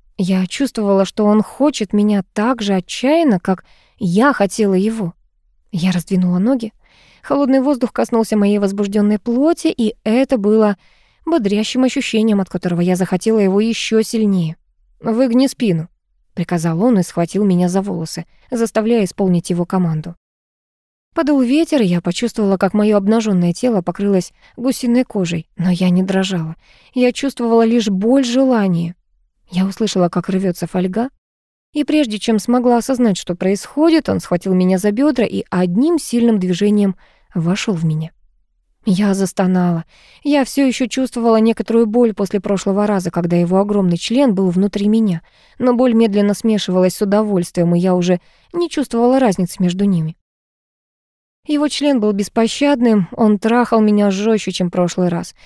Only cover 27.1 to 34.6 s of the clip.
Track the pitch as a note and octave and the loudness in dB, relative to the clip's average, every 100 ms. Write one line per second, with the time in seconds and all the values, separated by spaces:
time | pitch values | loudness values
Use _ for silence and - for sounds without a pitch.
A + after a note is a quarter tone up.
27.1 | - C#4 - A#3 A3+ A3+ A#3+ G#3+ F#3 A3 | 0 -6 -4 0 2 4 2 0 0 2
28.1 | C#4 B3 B3 C4 A#3 G3 E3+ E3+ - _ | 2 2 2 2 2 2 0 -4 -10 _
29.1 | _ _ _ _ F3+ F#3+ F#3 G#3+ F#3+ F3 | _ _ _ _ -4 -2 -2 -2 0 0
30.1 | F3+ E3+ F#3+ F#3+ F3 E3+ F#3 F#3 G3 B3+ | 0 -2 -2 -2 -4 -6 -4 -4 -4 -6
31.1 | - _ _ _ _ _ D4 C#4+ D#4 B3+ | -10 _ _ _ _ _ -6 0 0 0
32.1 | G#3 - A3 - B3 B3 A#3+ A3 B3+ A#3 | -2 -2 -2 0 0 2 2 0 0 0
33.1 | F#3 - F3 F#3+ G3 - - E4 D#4+ - | 0 -4 -4 -2 -2 -4 0 2 2 0
34.1 | F#3+ - F3+ F#3+ F#3 | -4 -2 -4 0 0